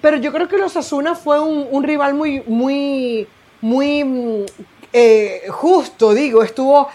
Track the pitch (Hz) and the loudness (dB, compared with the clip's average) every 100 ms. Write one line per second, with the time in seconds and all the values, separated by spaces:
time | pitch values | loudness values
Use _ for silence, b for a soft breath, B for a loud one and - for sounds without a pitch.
0 | 302 302 277 302 349 392 381 349 - 285 | 0 0 -2 -4 -2 -2 -2 -4 -6 -4
1 | 302 339 294 294 311 302 277 269 294 302 | -4 -4 -2 0 0 -4 -4 -4 -2 -2
2 | 285 285 311 277 240 226 262 277 285 269 | -2 -2 -4 -6 -4 -2 -2 -2 -2 -4
3 | 247 226 208 _ _ _ 226 254 285 294 | -4 -6 -8 _ _ _ -2 0 0 -2
4 | 277 254 240 214 196 - - _ - 240 | -2 -4 -4 -6 -8 -12 -20 _ -2 4
5 | 233 220 208 185 185 - 320 359 - - | 6 6 2 -6 -12 -2 2 2 0 0
6 | 220 208 294 226 220 - 262 285 277 | 2 2 2 2 2 0 2 4 2